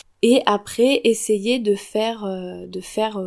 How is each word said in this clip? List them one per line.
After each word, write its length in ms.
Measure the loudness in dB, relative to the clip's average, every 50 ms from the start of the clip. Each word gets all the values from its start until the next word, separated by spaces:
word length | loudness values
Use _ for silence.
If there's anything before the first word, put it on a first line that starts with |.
| -20 _ _ _
et 200 | 4 6 6 6 4
après 520 | 2 0 0 -2 -6 0 2 4 4 4 4 2
essayer 560 | 2 0 0 0 -2 -2 0 2 0 0 0
de 160 | 2 0 0
faire, 500 | 0 -2 -6 -4 -2 -2 -2 -4 -6 -6
euh, 400 | -8 -6 -6 -8 -10 -12 -14 -14
de 160 | -12 -12 -12
faire 400 | -12 -8 -4 -4 -4 -4 -4 -8 -8